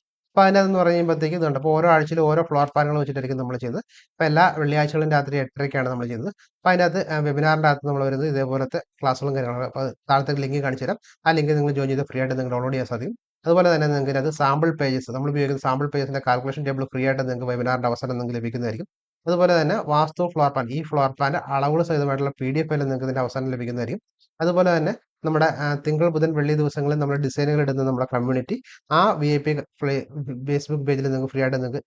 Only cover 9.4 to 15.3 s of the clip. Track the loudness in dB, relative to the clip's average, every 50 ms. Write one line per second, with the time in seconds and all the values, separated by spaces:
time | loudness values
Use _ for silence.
9.4 | -2 -4 -4 -4 -6 -6 -6 -6 -6 -6 -6 -8 _ 0 0 2 2 0 -2 -2
10.4 | -2 -2 -2 -2 -2 -2 -4 -2 -4 -4 -4 -6 _ -16 _ _ 0 2 2 2
11.4 | 2 2 2 2 2 2 0 0 0 0 0 -2 -2 -4 -4 -2 -2 -2 -2 -2
12.4 | -2 -2 -2 -2 -2 -2 -2 -4 -4 -4 -6 -6 -6 -8 -10 -10 _ _ _ _
13.4 | _ 2 4 4 4 4 4 4 2 2 2 0 0 0 0 0 0 -2 0 0
14.4 | 2 2 2 2 2 0 0 0 0 -2 0 -2 -4 -6 -6 -4 -4 -2